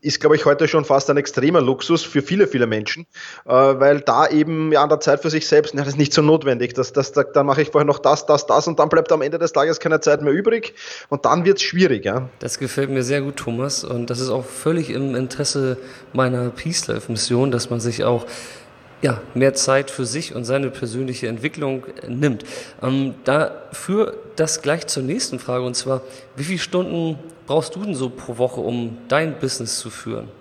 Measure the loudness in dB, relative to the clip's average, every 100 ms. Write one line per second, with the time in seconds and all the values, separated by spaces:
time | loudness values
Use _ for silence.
0 | -4 0 4 4 4 4 4 2 4 2
1 | 4 0 0 0 2 4 4 0 0 0
2 | 2 -2 0 2 2 4 0 0 -4 -8
3 | -10 -18 -18 -18 2 6 6 6 6 4
4 | 4 4 4 4 2 0 2 4 4 2
5 | 4 2 2 -2 4 4 4 -2 -4 0
6 | 2 4 6 4 4 0 -2 -2 -2 0
7 | 0 0 2 2 4 2 4 2 2 2
8 | 4 2 4 2 4 2 2 2 4 4
9 | 4 2 2 -2 0 2 2 0 2 2
10 | 4 2 4 2 2 0 -2 -12 -16 -16
11 | -6 -2 2 4 4 2 2 4 4 4
12 | 0 -4 -6 -10 -10 -6 -6 -4 -2 0
13 | 0 -2 -2 -6 -6 -4 -4 -4 -6 -6
14 | -4 -4 -2 -2 -4 -4 -2 0 -2 -4
15 | -2 -2 -4 -4 -2 0 0 -2 -8 -18
16 | -8 0 0 0 -2 -4 -6 -6 -4 -6
17 | -4 -4 0 2 2 0 -2 -4 -4 -2
18 | 0 0 -2 -14 -16 -18 -20 -20 -20 -4
19 | -2 -2 -4 2 2 2 2 2 0 -6
20 | -6 -6 -8 -8 -2 -2 -2 -6 -8 -6
21 | -6 -6 -6 -6 -6 -6 -6 -6 -8 -16
22 | -10 -8 -6 -6 -8 -14 -16 -8 -4 -2
23 | -4 -6 -2 0 0 -6 -16 -16 -4 -2
24 | -2 -4 -14 -4 -2 -2 -2 -2 -2 -6
25 | -4 -4 -6 -8 -6 -4 -4 -6 -4 -4
26 | -4 -18 -20 -10 -6 -6 -2 -2 -2 -2
27 | -4 -4 -10 -20 0 0 0 -8 -6 -4
28 | -4 -6 -12 -2 -2 0 -4 -4 -4 -8
29 | -2 0 0 -4 -6 -4 -6 -8 -8 -12
30 | -10 -10 -10 -18